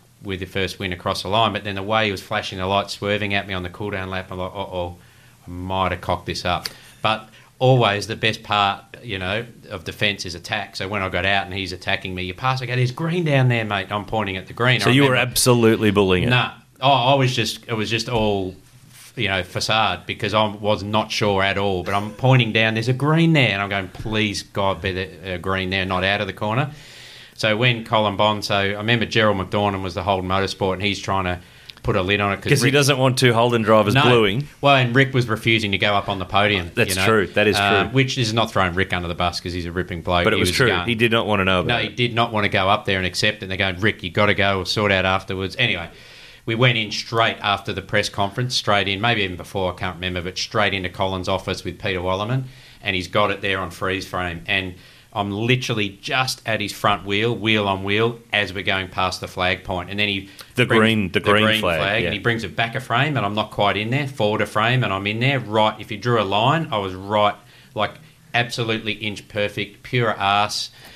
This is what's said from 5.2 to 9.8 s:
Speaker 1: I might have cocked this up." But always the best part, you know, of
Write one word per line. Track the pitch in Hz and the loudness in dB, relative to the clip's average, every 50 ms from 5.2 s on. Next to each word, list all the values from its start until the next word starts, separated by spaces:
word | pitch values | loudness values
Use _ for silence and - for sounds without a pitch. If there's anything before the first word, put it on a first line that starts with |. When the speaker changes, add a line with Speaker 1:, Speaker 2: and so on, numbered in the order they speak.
| - - - _ _ - | -20 -20 -20 _ _ -14
Speaker 1:
I | |
might | 87 87 90 92 95 95 95 90 | -12 -10 -6 -4 -2 0 0 0
have | 90 87 | -2 -4
cocked | - - 90 87 - | -2 -4 -4 -4 -4
this | - 85 - - | -6 -8 -4 -2
up." | 92 87 80 - - - - - - - - | -2 -2 -2 -4 -8 -12 -12 -20 -20 -14 -4
But | - 107 110 110 - - - - - - _ _ | -2 -2 -2 -2 -6 -14 -20 -20 -20 -20 _ _
always | 131 127 131 127 117 101 101 101 98 104 | 4 4 6 6 6 4 2 0 -2 -4
the | 110 | -4
best | 85 - 110 107 - - | -2 0 0 -2 -2 -4
part, | - 107 104 101 98 98 - - - - - - | 0 2 2 4 2 2 -2 -8 -16 -20 -16 -10
you | 123 98 95 | -8 -6 -6
know, | 92 92 101 110 120 123 - - - - | -4 -2 -4 -4 -4 -8 -14 -20 -14 -12
of | 104 92 | -12 -10